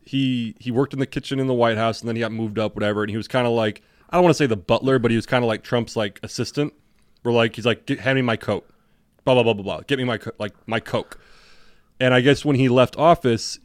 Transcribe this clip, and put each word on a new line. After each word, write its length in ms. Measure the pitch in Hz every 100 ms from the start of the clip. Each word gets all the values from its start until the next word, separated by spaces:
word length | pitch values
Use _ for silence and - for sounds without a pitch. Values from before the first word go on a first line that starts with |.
he, 520 | - 135 131 123 113 -
he 100 | 127
worked 220 | 117 139
in 60 | 135
the 60 | 131
kitchen 340 | 143 - 135
in 80 | 131
the 60 |
White 220 | 123 117 110
House, 240 | 113 104
and 80 | 117
then 60 | 113
he 40 |
got 120 | 113
moved 260 | 110 110 107
up, 160 | 107 104
whatever, 260 | 104 104
and 80 | 104
he 60 | 110
was 100 | -
kinda 220 | 131 120
like, 320 | 117 110 - _ _ _
I 60 | 175
don't 60 |
wanna 120 | 180
say 120 | 151 143
the 100 | 104
butler, 420 | 85 113 131 131
but 120 | 113
he 60 | 113
was 100 | -
kinda 200 | 127 120
like 180 | 110
Trump's, 320 | - 120 110 113
like, 220 | 104 -
assistant, 500 | 107 - 117 - 147 - _ _ _ _
where, 120 | 120
like, 220 | 120 117 117
he's 100 | 117
like, 180 | 107 -
"Get, 140 | 139
hand 160 | 131 135
me 60 |
my 140 | 123 110
coat, 300 | - 98 - _ _ _ _ _
blah, 100 | -
blah, 80 | 127
blah, 100 | 117
blah, 100 | 104
blah, 180 | 98 78
get 160 | - 135
me 60 |
my 120 | 123 110
co-, 160 | 113 -
like, 160 | 104 - -
my 140 | 113
Coke." 400 | - 117 - - _ - _ - - _ _ _
And 140 | 127
I 80 | 127
guess 200 | 127 139
when 120 | 147 131
he 140 | 131
left 260 | 127 123 -
office, 640 | 160 170 123 113 - -